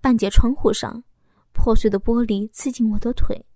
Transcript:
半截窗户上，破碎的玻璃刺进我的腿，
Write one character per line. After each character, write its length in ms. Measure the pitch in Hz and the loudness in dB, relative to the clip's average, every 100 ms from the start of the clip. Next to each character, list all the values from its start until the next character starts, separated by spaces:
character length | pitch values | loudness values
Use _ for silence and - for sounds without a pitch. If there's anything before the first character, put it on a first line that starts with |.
半 160 | 262 226 | 0 0
截 120 | 202 | 2
窗 240 | - 233 | 4 4
户 180 | 277 - | 2 -2
上， 300 | - 110 233 - _ _ _ _ | -2 -6 -12 -20 _ _ _ _
破 220 | - 247 | 0 2
碎 160 | 214 220 | 2 2
的 80 | 202 | -2
玻 260 | 233 233 | -2 -2
璃 260 | 240 202 214 | 0 -4 -4
刺 180 | - 277 | -4 -4
进 200 | 247 220 | -2 -2
我 80 | 202 | -2
的 140 | 233 | -2
腿， 320 | 262 - - - | 2 0 0 -10